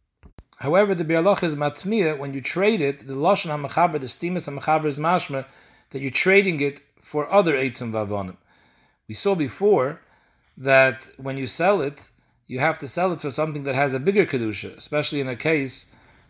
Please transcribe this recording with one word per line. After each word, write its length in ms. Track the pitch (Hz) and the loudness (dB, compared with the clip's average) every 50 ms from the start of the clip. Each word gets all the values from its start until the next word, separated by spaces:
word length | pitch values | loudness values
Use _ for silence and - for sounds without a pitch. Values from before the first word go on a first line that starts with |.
| _ _ _ _ - - _ - - _ _ - | _ _ _ _ -20 -20 _ -20 -20 _ _ -6
However, 360 | - 139 165 190 214 202 190 | -2 2 4 4 4 4 2
the 80 | 165 175 | 0 0
Biur 180 | 151 165 165 | 0 2 4
Halacha 220 | 165 196 202 - 185 | 4 4 4 4 2
is 120 | 165 151 | -2 -2
matmiya, 600 | 143 147 147 143 - - 185 220 226 180 156 156 135 | -2 -2 -2 -4 -4 -4 -2 0 2 2 0 0 -2
when 160 | 143 139 135 | -6 -6 -6
you 60 | 139 | -6
trade 400 | 127 - - 170 190 214 233 196 | -6 -4 -2 0 2 2 2 2
it, 280 | 147 139 139 - - 131 | 2 0 -2 -4 -8 -10
the 60 | 135 | -4
Lashon 380 | 135 147 175 202 185 - 170 | 0 2 2 2 2 0 -2
HaMechaber, 480 | 151 147 143 135 - 156 170 175 151 147 | -4 -4 -6 -4 0 2 2 2 2 -2
the 80 | 135 117 | -6 -6
Stimus 400 | - - 170 175 180 175 - - | -6 -6 -4 -4 -4 -4 -4 -6
HaMechaber 360 | 139 139 - 156 156 156 151 | -8 -4 0 0 2 2 2
is 120 | 151 135 143 | 0 -2 -2
mashma, 480 | 151 165 180 165 - - 139 135 127 - _ - - - _ _ _ _ | 0 0 0 0 0 -2 -6 -6 -8 -8 _ -20 -20 -20 _ _ _ _
that 100 | - 135 | -10 -8
you're 100 | 139 135 | -6 -4
trading 480 | 123 - - 180 196 196 202 196 170 143 | -2 0 2 4 4 4 4 4 2 0
it 220 | 143 143 143 - - _ _ _ | -2 -2 -4 -6 -12 _ _ _
for 300 | - - - 147 143 - | -14 -6 -4 -4 -2 2
other 220 | 196 202 196 170 147 | 4 4 4 4 4
Eitzim 400 | 131 135 131 120 - 127 113 110 | 2 0 -2 -4 -6 -6 -4 -2
Vavonim. 420 | 110 107 101 104 101 95 92 92 - _ _ _ _ _ _ _ _ _ _ _ _ _ - | -2 -2 -2 -2 -4 -4 -6 -10 -14 _ _ _ _ _ _ _ _ _ _ _ _ _ -10
We 80 | 110 | -6
saw 200 | - - 202 196 | -4 -2 0 0
before 680 | 170 147 120 - - 190 208 202 151 127 135 160 - _ _ _ _ _ _ _ _ _ _ _ - | 0 0 -2 -2 0 2 4 4 4 2 0 -4 -8 _ _ _ _ _ _ _ _ _ _ _ -6
that 500 | 127 135 135 131 131 131 123 - - - - | 2 4 6 6 6 6 2 -2 -8 -20 -18
when 220 | - 131 135 135 135 | -12 -8 -8 -6 -6
you 100 | 131 117 | -6 -6
sell 340 | - - 165 190 208 185 | -2 0 2 2 2 2
it, 280 | 135 143 147 - - - _ _ _ _ _ _ _ | 0 -2 -6 -10 -16 -20 _ _ _ _ _ _ _
you 140 | - 120 127 | -10 -4 -2
have 180 | 139 160 151 - | 0 0 -2 -2
to 100 | 151 127 | -6 -8
sell 240 | - 170 180 190 175 | -4 -2 -2 -2 -2
it 80 | - | -4
for 100 | - 143 | -6 -6
something 320 | 120 - 156 156 147 147 139 | -4 -4 -4 -4 -4 -6 -4
that 120 | 139 131 | -4 0
has 180 | 131 143 139 127 | 0 0 0 0
a 60 | 131 | -2
bigger 260 | 135 175 196 208 175 | 0 2 2 2 2
Kedusha, 500 | - - 127 113 110 101 - - 98 - | 2 0 -2 -2 -4 -4 -6 -10 -12 -12
especially 460 | - - - 147 147 143 - 156 143 | -14 -10 -6 -4 -4 -2 -2 -2 -4
in 80 | 135 131 | -4 -4
a 60 | 123 - | -6 -4
case 580 | - 156 165 151 135 127 - - - - - - _ _ _ _ _ _ | -2 0 0 0 0 -2 -6 -8 -10 -12 -18 -20 _ _ _ _ _ _